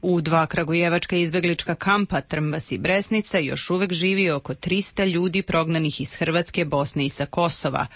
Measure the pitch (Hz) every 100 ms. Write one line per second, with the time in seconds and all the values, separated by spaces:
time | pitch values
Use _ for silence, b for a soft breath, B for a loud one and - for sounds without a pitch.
0 | 180 175 156 165 156 - 156 165 170 170
1 | - 180 170 175 175 165 - 165 196 202
2 | 202 160 - 160 151 156 - - 160 190
3 | 202 220 208 196 139 131 - 180 190 175
4 | 185 190 185 147 - 131 - 185 190 -
5 | 190 170 185 180 - 165 160 165 156 -
6 | 143 - 160 165 170 - 160 143 143 -
7 | 139 - 143 - 170 - 151 139 139